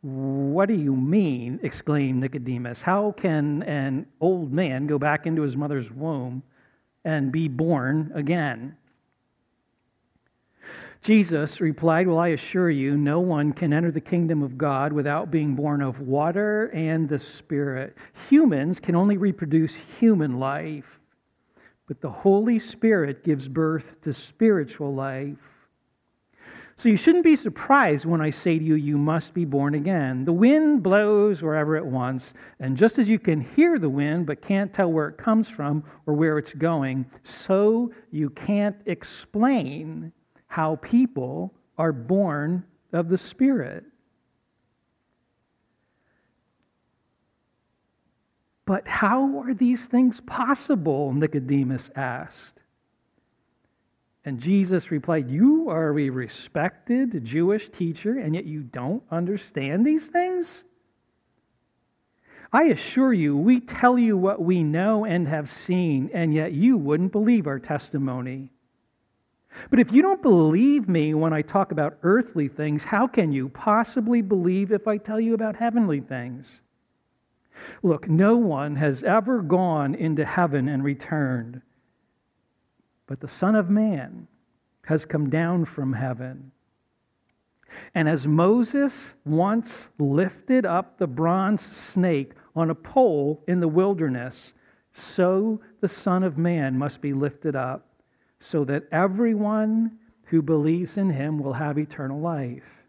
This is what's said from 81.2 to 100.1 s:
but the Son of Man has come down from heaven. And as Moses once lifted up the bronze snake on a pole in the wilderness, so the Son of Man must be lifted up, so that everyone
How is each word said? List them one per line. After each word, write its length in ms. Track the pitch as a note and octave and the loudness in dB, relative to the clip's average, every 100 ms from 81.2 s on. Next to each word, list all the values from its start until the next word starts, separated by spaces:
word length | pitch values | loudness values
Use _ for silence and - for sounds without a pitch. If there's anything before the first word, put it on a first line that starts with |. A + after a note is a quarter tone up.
| C#3 B2 A2+ B2+ _ _ _ _ _ _ _ _ _ _ _ _ _ _ _ | -2 -4 -6 -14 _ _ _ _ _ _ _ _ _ _ _ _ _ _ _
but 140 | C3+ | -12
the 80 | C3 | -12
Son 260 | - F#3 | -2 2
of 140 | D#3+ E3+ | 2 2
Man 560 | G3+ G#3+ E3 B2+ A#1+ - _ _ _ _ _ - | 2 2 -2 -8 -16 -20 _ _ _ _ _ -2
has 180 | D#3 | -2
come 240 | - D#3 C#3+ | 0 -4 0
down 380 | D#3 E3 F3+ D#3+ | 0 0 -2 -2
from 260 | - C3+ | -4 -4
heaven. 580 | B2 C3 A#2 B2+ C3 C3+ _ _ _ _ _ _ _ _ _ _ _ _ - - | -4 -4 -6 -10 -14 -20 _ _ _ _ _ _ _ _ _ _ _ _ -20 -8
And 140 | F3+ D#3 | 0 2
as 180 | D#3 C#3 | 2 2
Moses 880 | D3+ F3+ A#3 A#3+ C#4 C#4 - - - | 4 4 4 2 0 -2 -4 -14 -14
once 640 | D3+ D#3 F#3 A3+ A3+ - - _ | -2 0 2 0 -4 -12 -14 _
lifted 680 | D3 C#3 F#3+ - - B3+ | 0 0 -2 -4 0 0
up 340 | G3 F3 F#3+ _ | 2 -2 -4 _
the 80 | F3 | -4
bronze 540 | B2 E3 F#3 F#3+ G#3 | 0 0 2 0 -2
snake 720 | - - - - F3+ D3+ C3+ - _ D#3+ | -4 -14 -6 0 2 0 -4 -12 _ -2
on 140 | E3 | -2
a 40 | |
pole 720 | E3 - - B3 D3+ C#3+ D3+ - | -2 -2 4 4 4 0 -4 -2
in 140 | F3+ | 0
the 80 | E3+ | 2
wilderness, 840 | D#3+ F#3+ G3 D#3 B2+ B2 - - _ _ _ _ | 2 2 0 -2 -2 -8 -12 -18 _ _ _ _
so 680 | - - - F3+ F#3+ A3 G#3+ - _ | -14 -8 0 2 2 0 -4 -8 _
the 60 | F#3+ | -6
Son 380 | - - F#3 | -2 0 0
of 140 | F#3 D3 | 0 0
Man 380 | E3+ E3+ C#3 B2+ | 0 0 0 -2
must 220 | C#3+ - | -4 -6
be 120 | C#3+ | -6
lifted 420 | C3+ C#3+ C#3 D#3+ | -2 -2 -4 -6
up, 360 | C#3 B2+ C3+ _ _ _ _ _ _ | -4 -6 -8 _ _ _ _ _ _
so 260 | - E3 | -4 -2
that 220 | C3+ C#3+ C#3+ | 0 -2 -2
everyone 1080 | D#3 F#3+ F#3+ A#3 G#3+ G#3 G#3+ A3 A3+ A3+ - _ | 0 2 2 0 0 0 0 0 0 -2 -4 _